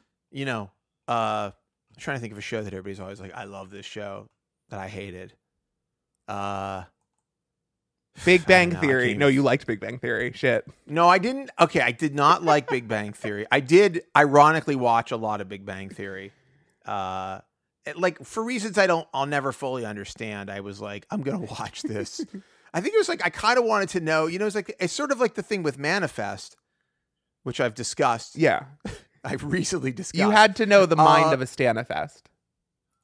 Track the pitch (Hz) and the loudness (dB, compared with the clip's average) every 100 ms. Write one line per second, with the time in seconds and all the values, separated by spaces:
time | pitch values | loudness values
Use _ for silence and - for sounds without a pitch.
0 | _ _ _ 139 135 113 98 _ _ _ | _ _ _ -8 -6 -6 -8 _ _ _
1 | - 120 110 107 101 - _ _ _ - | -4 -2 -2 -4 -6 -10 _ _ _ -14
2 | - 135 113 104 - 110 104 95 98 98 | -10 -8 -10 -12 -8 -8 -6 -10 -12 -12
3 | 92 101 95 - 101 98 95 101 98 107 | -14 -16 -16 -16 -14 -16 -16 -18 -16 -14
4 | 101 101 104 _ _ _ _ 104 95 104 | -12 -14 -16 _ _ _ _ -12 -12 -12
5 | 101 90 98 _ _ _ _ _ _ _ | -12 -14 -18 _ _ _ _ _ _ _
6 | _ _ - 101 101 98 98 95 92 _ | _ _ -12 -8 -6 -6 -6 -10 -12 _
7 | _ _ _ _ _ _ _ _ _ _ | _ _ _ _ _ _ _ _ _ _
8 | _ - 165 180 160 185 175 180 147 131 | _ -2 4 4 6 6 6 2 2 2
9 | 123 107 143 135 139 127 - 107 104 127 | 2 2 4 4 4 2 -2 -6 -8 -8
10 | 123 107 123 - 131 113 - - - 151 | -4 -4 -4 -2 0 0 -2 -14 -4 4
11 | 175 190 214 269 262 - - 160 123 117 | 6 6 2 -4 -8 0 2 2 0 0
12 | 156 143 143 180 165 147 131 131 113 107 | -2 2 4 4 4 2 2 -4 -2 -4
13 | 104 - 110 104 107 135 131 170 202 170 | -6 -8 -8 -8 0 0 6 6 6 2
14 | - 139 147 143 147 156 147 135 120 117 | 0 4 6 8 8 6 0 0 2 2
15 | - 117 110 104 95 101 98 95 98 95 | 0 -4 -4 -4 -8 -12 -12 -12 -12 -12
16 | 98 95 98 - _ _ _ _ - 104 | -12 -12 -16 -20 _ _ _ _ -8 -6
17 | 92 95 95 95 - _ _ _ - 147 | -6 -6 -8 -10 -16 _ _ _ -14 -4
18 | 180 160 131 220 226 254 214 190 190 165 | -4 -4 -8 -6 -4 -4 -2 0 2 2
19 | - 131 139 147 135 - 135 127 110 104 | -2 -6 -2 -2 -2 -4 -6 -6 -6 -8
20 | 98 - 110 101 98 101 101 101 104 101 | -12 -12 -10 -10 -10 -10 -10 -12 -12 -12
21 | - 214 - 185 117 - 104 - 302 107 | -10 -6 -6 -6 -8 -10 -12 -10 -8 -8
22 | - - - 196 - _ _ 165 240 440 | -8 -10 -12 -14 -20 _ _ -6 -2 0
23 | 403 330 175 - 214 247 233 208 196 185 | 0 -2 -4 0 2 2 2 0 0 -2
24 | 156 156 160 180 208 208 - - 185 - | 0 0 0 -2 -4 -4 -8 -6 -4 -2
25 | 285 254 240 - - 202 156 131 147 196 | -2 0 -2 -2 -6 -4 -4 -4 -2 -2
26 | 160 - 101 98 - - _ _ _ _ | -2 -4 -8 -8 -14 -20 _ _ _ _
27 | _ _ _ _ 131 120 123 107 117 - | _ _ _ _ -8 -2 -2 -2 -6 0
28 | 135 117 - 143 156 90 - - - - | 0 0 -6 2 2 2 -2 -14 -14 -14
29 | - _ 135 139 147 175 - 180 135 123 | -18 _ -8 -8 -4 -2 -2 -2 -4 -6
30 | 180 165 208 214 214 196 214 202 180 156 | -6 0 4 6 6 4 6 6 6 6
31 | 156 156 160 139 127 - 127 110 120 76 | 8 8 4 2 -2 0 0 0 -2 -6
32 | 110 - _ _ _ _ _ _ _ _ | -6 -12 _ _ _ _ _ _ _ _